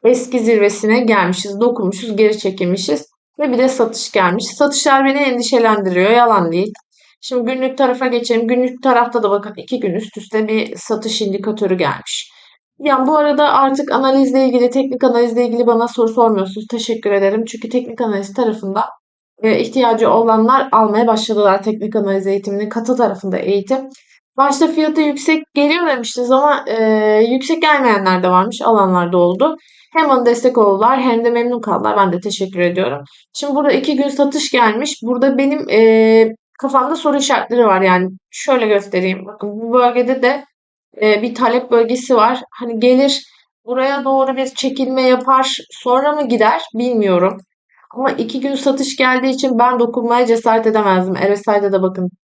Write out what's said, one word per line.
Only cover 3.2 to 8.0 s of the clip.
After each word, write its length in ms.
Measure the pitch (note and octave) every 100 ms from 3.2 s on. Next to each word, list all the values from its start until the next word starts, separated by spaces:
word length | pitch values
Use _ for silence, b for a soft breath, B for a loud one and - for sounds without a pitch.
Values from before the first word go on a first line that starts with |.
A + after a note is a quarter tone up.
| _ -
ve 120 | D4
bir 60 | B3
de 100 | C4
satış 440 | - A3 - -
gelmiş. 340 | G#3+ F3+ F#3 -
Satışlar 600 | - C#4+ C#4+ D4+ C4+ C4+
beni 140 | C4+
endişelendiriyor, 920 | C#4+ B3 A#3 C4 A3+ G#3 F#3+ F3+ F#3+
yalan 400 | A#3 A#3+ G#3 E3+
değil. 220 | E3+ G#3 G#3+ _ b b b
Şimdi 300 | - B3+ A#3
günlük 260 | C4 C4 C4
tarafa 300 | C4 B3